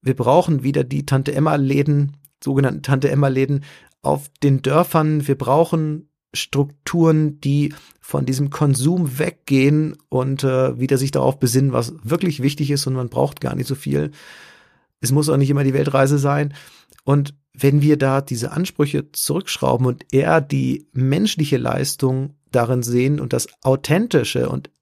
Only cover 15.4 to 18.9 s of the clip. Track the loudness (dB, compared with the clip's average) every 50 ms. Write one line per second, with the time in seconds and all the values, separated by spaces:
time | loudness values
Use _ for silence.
15.4 | 2 2 2 0 0 0 0 0 0 0 2 2 2 2 2 2 2 0 0 0
16.4 | -2 -4 -6 -12 -20 -20 -20 -20 _ _ _ _ _ 2 2 2 2 -2 -8 _
17.4 | _ _ _ 0 2 2 4 4 4 4 4 4 2 0 0 0 -2 -4 -6 -6
18.4 | -6 -6 -4 -4 -6 -6 0 -2 -2 0